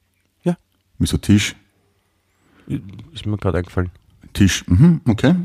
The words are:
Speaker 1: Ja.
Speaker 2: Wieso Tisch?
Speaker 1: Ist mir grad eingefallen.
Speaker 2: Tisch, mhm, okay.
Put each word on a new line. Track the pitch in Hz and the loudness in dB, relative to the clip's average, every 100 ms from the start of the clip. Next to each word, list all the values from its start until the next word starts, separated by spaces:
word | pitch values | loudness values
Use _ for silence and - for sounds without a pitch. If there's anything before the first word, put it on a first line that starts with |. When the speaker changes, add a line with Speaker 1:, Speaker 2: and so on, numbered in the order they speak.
| _ _ _ _ | _ _ _ _
Speaker 1:
Ja. | 175 175 _ _ _ _ | -6 -6 _ _ _ _
Speaker 2:
Wieso | 87 80 | -4 -4
Tisch? | - 104 - - _ _ _ _ _ _ _ _ _ _ - 135 98 95 - | 2 0 0 -10 _ _ _ _ _ _ _ _ _ _ -12 -12 -12 -20 -20
Speaker 1:
Ist | - 104 | -12 -8
mir | 104 | -4
grad | 98 87 | -4 -4
eingefallen. | 90 - 90 - _ _ - | -6 -6 -6 -8 _ _ -14
Speaker 2:
Tisch, | - 95 - - | 2 2 2 0
mhm, | 90 160 165 - | 4 4 4 0
okay. | 107 - 180 | 0 2 0